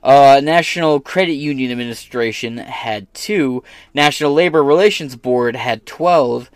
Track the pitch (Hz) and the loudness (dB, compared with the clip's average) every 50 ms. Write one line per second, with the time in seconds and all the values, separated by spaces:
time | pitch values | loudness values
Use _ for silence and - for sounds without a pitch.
0 | - 110 135 143 139 135 139 139 139 151 160 170 160 - - 175 165 156 151 143 | 4 6 6 8 8 8 8 6 4 2 0 0 0 -2 -4 -2 0 0 0 0
1 | 139 - - 180 190 170 160 139 147 147 147 131 131 127 123 120 120 120 113 - | -2 -4 -2 -2 -2 -2 -2 -4 -4 -6 -4 -4 -4 -6 -4 -6 -6 -8 -10 -12
2 | - _ - 123 117 113 107 - - 117 117 117 - - 120 - - 117 107 104 | -16 _ -6 -4 -4 -4 -4 -6 -10 -10 -10 -12 -14 -14 -14 -12 -8 -8 -8 -8
3 | 98 _ _ - - - 208 196 147 131 127 123 - - - - - _ _ 147 | -10 _ _ -16 -8 -4 -2 -2 0 -2 -2 -6 -10 -14 -20 -20 -20 _ _ 0
4 | 147 147 139 - 151 147 143 151 180 180 151 160 147 139 147 170 196 214 202 - | 0 0 0 -2 -2 0 2 2 0 2 2 2 2 4 4 4 4 2 0 -2
5 | 160 139 127 117 _ 127 127 123 123 120 117 117 117 123 117 110 _ - - - | -10 -12 -14 -12 _ -2 -2 0 0 -2 -4 -6 -6 -6 -6 -6 _ -20 -10 -4
6 | 156 175 175 160 135 120 120 120 123 _ _ | 0 2 2 2 2 0 -2 -6 -8 _ _